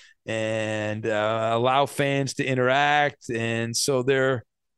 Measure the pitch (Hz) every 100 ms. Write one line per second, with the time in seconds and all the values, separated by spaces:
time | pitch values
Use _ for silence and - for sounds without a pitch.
0 | - _ - 110 110 110 107 107 107 107
1 | 113 107 107 113 113 117 127 131 139 -
2 | 139 139 135 - 135 127 127 135 143 147
3 | 143 - - 113 113 117 117 117 - 131
4 | 123 135 131 127 - _ _